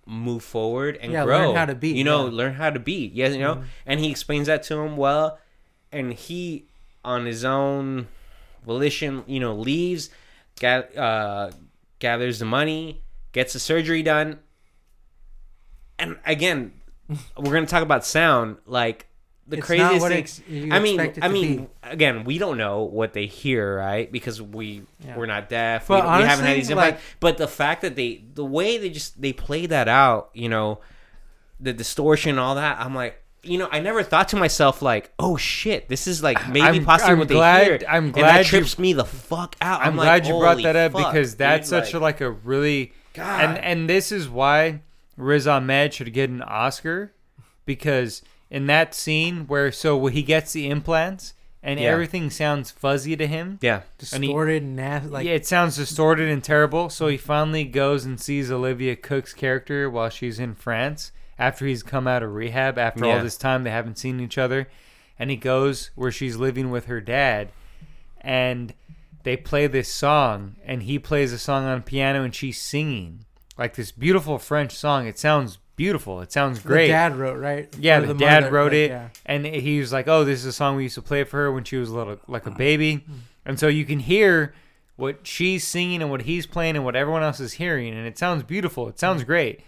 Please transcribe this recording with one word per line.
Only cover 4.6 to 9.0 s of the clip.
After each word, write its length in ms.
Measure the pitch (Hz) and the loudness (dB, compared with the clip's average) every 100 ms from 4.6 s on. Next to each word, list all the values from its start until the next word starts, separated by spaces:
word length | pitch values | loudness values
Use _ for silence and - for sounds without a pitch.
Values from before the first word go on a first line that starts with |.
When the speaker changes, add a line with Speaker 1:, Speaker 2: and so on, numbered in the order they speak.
Speaker 1:
to 140 | - 151 | -2 -6
him 180 | 156 147 | -6 0
well, 400 | 139 151 156 156 _ _ _ _ _ | 2 2 0 -4 _ _ _ _ _
and 220 | 147 127 | -8 -8
he, 540 | 117 - 175 175 156 - - - _ | -8 -10 -10 -8 -10 -14 -20 -20 _
on 200 | - 123 120 | -6 -4 -4
his 180 | 113 | -4
own 600 | 127 135 139 139 135 131 120 - - - - - | -2 0 0 -2 -4 -6 -8 -14 -20 -20 -20 -18
volition, 600 | - 120 143 - | -8 -2 -2 -2